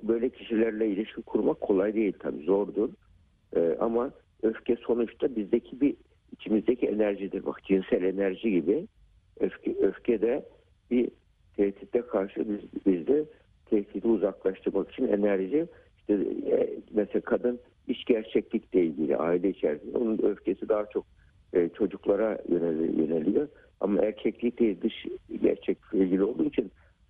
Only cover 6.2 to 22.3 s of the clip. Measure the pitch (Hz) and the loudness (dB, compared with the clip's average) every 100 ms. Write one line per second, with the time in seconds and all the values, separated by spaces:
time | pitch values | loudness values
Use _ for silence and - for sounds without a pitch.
6.2 | - - - 107 104 123 - 104 104 98 | -20 -12 0 0 2 0 0 2 0 0
7.2 | 95 98 - - - 95 92 104 92 95 | -4 -6 -6 -6 0 0 2 0 0 0
8.2 | 98 92 113 90 73 151 208 _ _ _ | -2 0 0 2 2 0 -2 _ _ _
9.2 | _ - 190 - - 381 196 - - 226 | _ -4 -4 -2 -4 0 0 0 -2 0
10.2 | 117 139 - - _ _ - 123 - - | 2 -2 -6 -20 _ _ -2 0 0 -4
11.2 | _ _ _ - 101 - 98 120 117 104 | _ _ _ 0 0 -2 -4 -4 0 -2
12.2 | 98 110 110 101 - 98 101 87 117 147 | -2 -4 -4 -4 -6 -2 2 2 2 0
13.2 | 151 - _ _ - 107 101 101 113 110 | 0 -10 _ _ -2 -2 -2 -2 0 2
14.2 | 104 - 95 95 98 95 - - 131 101 | 0 0 -4 -4 -4 -2 -4 -2 0 2
15.2 | 104 95 95 147 165 - - _ - 101 | 2 0 0 0 -2 -8 -20 _ 0 0
16.2 | - - - - - - - 107 101 104 | 0 -4 0 0 0 -4 -6 -2 0 -2
17.2 | - 107 120 123 - _ - 120 - 113 | 0 0 0 -4 -10 _ -8 -4 2 0
18.2 | 110 110 - 113 - 92 82 76 71 69 | 2 -2 0 -6 0 2 2 0 0 2
19.2 | 82 90 95 90 - - - - 113 107 | 2 2 0 0 -2 -2 -4 -2 0 2
20.2 | 104 98 - 101 107 104 104 98 - _ | 0 0 -4 -2 0 0 0 -4 -6 _
21.2 | - _ - 90 85 - 98 95 - 101 | -20 _ -2 0 2 0 -2 -2 0 2
22.2 | 110 | 2